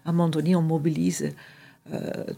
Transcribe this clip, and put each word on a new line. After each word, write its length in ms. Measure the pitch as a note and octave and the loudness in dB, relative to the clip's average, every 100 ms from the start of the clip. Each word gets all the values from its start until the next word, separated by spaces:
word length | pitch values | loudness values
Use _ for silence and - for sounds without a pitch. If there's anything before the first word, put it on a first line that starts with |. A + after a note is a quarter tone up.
| E3+ | -2
à 40 | |
un 20 | |
moment 180 | E3+ E3+ | 2 2
donné, 260 | D#3 D#3 F3+ | 2 2 2
on 60 | |
mobilise, 720 | D#3+ D#3+ D#3+ D#3 F3 E3 D3 C#3+ - - - _ - | 2 2 0 0 0 0 -4 -6 -18 -20 -20 _ -12
euh, 300 | - - - - | -8 -8 -8 -8